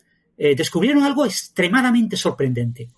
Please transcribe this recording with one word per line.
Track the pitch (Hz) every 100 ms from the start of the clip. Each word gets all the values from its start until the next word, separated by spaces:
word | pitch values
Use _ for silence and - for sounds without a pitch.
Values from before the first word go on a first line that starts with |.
| _ _ _ -
eh, | 147
descubrieron | 139 160 175 214 294
algo | 285 269
extremadamente | 262 - - - 180 226 254 240 220 196
sorprendente. | 185 135 135 123 120 117 120